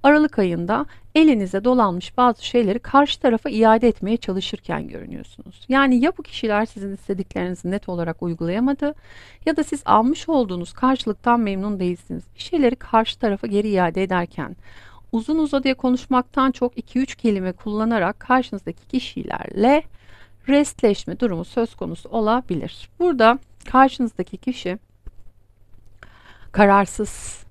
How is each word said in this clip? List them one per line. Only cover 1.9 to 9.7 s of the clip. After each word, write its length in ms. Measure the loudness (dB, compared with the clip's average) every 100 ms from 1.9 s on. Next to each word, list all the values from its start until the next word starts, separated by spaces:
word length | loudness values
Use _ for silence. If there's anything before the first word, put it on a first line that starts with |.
| 0 -6 2
bazı 300 | 2 2 -2
şeyleri 320 | 0 0 -2
karşı 420 | 2 2 2 2
tarafa 300 | 0 0 -2
iade 380 | 2 4 6 4
etmeye 280 | 0 -2 -4
çalışırken 720 | -2 -6 -6 -10 -8 -8 -8
görünüyorsunuz. 760 | -14 -14 -16 -16 -20 -20 -20 0
Yani 320 | 2 4 4
ya 120 | 2 -2
bu 40 |
kişiler 440 | -14 -8 -2 0 -2
sizin 280 | -6 -12
istediklerinizi 760 | -12 -8 -6 -6 -6 -6 -6 -6
net 180 | -6 -6
olarak 340 | -6 -6 -6
uygulayamadı 720 | -6 -4 -4 -2 -2 0 -4 -6 -20 -20 -20 -6 -2
ya 100 | -2
da 80 |
siz 180 | -4